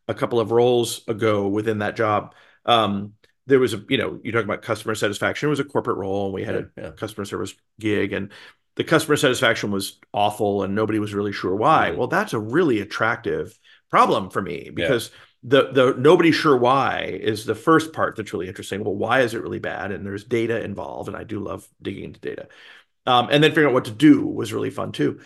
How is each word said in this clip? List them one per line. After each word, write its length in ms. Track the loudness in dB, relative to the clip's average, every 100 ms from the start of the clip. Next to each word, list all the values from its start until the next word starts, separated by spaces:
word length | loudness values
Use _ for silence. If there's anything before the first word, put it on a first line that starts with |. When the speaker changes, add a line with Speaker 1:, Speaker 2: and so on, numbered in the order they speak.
| -10
Speaker 1:
a 60 |
couple 240 | -6 -2 0
of 120 | 2
roles 560 | 4 4 4 0 -6 -8
ago 400 | -2 0 2 0
within 300 | -2 -2 -2
that 180 | -2 -2
job, 380 | 0 0 -2 _ _ _ 0
um, 480 | 2 2 -2 -6 -16 _ _ 2
there 120 | 4
was 140 | 4
a, 80 | -2 -2
you 80 | -2
know, 240 | -2 -6
you 80 | -4
talk 140 | -2
about 160 | -2 -6
customer 340 | -4 -6 -4
satisfaction. 520 | -2 -2 -2 -4 -2 -2
It 40 |
was 100 | -2
a 40 |
corporate 320 | -2 -2 -2 -4
role, 300 | -4 -4 -4
and 80 |
we 100 | -6
had 100 | -4
Speaker 2:
Yeah, 60 | -6 -8 -14
Speaker 1:
a 100 | -16
Speaker 2:
yeah. 20 |
Speaker 1:
customer 340 | -10 -12 -10
service 300 | -8 -8 -8 -12 _ -8
gig, 320 | -2 0 -2
and 180 | -4 -8 -14 -20 _ _
the 100 | -6
customer 320 | 0 0 2 2
satisfaction 540 | 2 2 0 0 -2
was 280 | -4 -6 -12 _
awful, 500 | -2 -2 0 -2 0
and 120 | -2
nobody 240 | -2 -2 -2
was 160 | -2
really 180 | -4 -4
sure 220 | -4 -4
why. 340 | 0 2 4 2
Speaker 2:
Mm-hmm. 100 | -2
Speaker 1:
Well, 100 | -2
that's 260 | -2 -2
a 40 | -4
really 420 | -2 0 2 0
attractive 800 | -2 -2 -2 -2 -4 -4 -6 _ _ _ -2
problem 380 | 2 4 2 -2
for 120 | -6
me 220 | -6 -8
Speaker 2:
Yeah. 60 | -10
Speaker 1:
because 400 | -4 0 0 -2 -16 -20 _
the, 260 | 2 4 4
the 220 | 4 4 4
nobody 340 | 6 8 6
sure 240 | 4 4 4
why 600 | 4 4 0 -2 -6 -4
is 240 | -4 -4
the 100 | -4
first 380 | -4 4 4 4
part 240 | -2 -4 -2
that's 160 | -8
really 160 | -6 -8
interesting. 340 | -10 -8 -6
Well, 120 | -4 -4
why 240 | 0 2
is 140 | 2
it 80 | -2
really 160 | -6 -6
bad? 320 | -6 -6 -8
And 120 | -8
there's 200 | -8 -10
data 360 | -4 -2 0 -4
involved, 440 | -6 -10 -10 -10 -10
and 80 | -12
I 80 |
do 140 | -10 -8
love 300 | -8 -10 -14 _
digging 240 | -12 -10
into 160 | -12 -12
data. 280 | -10 -10 -14 -20 -20 -20 _ _ 2
Um, 220 | 2 4
and 120 | 4
then 80 | 4
figuring 180 | 4 4
out 60 |
what 100 | 2 0
to 40 |
do 360 | 4 8 8 4
was 260 | -4 -6
really 180 | -4 -6
fun 220 | -6 -8
too. 280 | -2 -4 -4